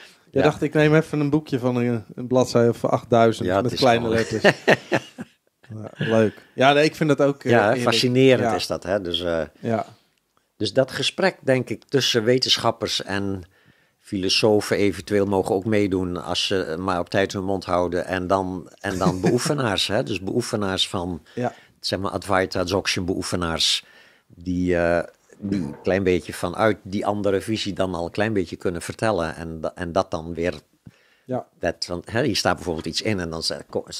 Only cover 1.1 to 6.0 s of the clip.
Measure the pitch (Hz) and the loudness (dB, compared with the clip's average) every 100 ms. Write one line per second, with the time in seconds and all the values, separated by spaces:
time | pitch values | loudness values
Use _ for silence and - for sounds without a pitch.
1.1 | 151 143 151 156 131 123 123 120 117 - | -2 0 0 0 -2 0 0 0 -2 -6
2.1 | - 123 127 123 120 117 113 - 131 - | -12 0 2 4 4 4 2 0 -2 2
3.1 | 117 113 107 90 95 123 90 131 117 117 | 4 6 4 0 0 0 2 4 4 2
4.1 | 113 113 110 202 - - - - - - | 0 0 2 2 2 2 2 2 -4 -4
5.1 | - 226 _ _ _ - 107 104 - | -14 -18 _ _ _ -18 -14 -14 -8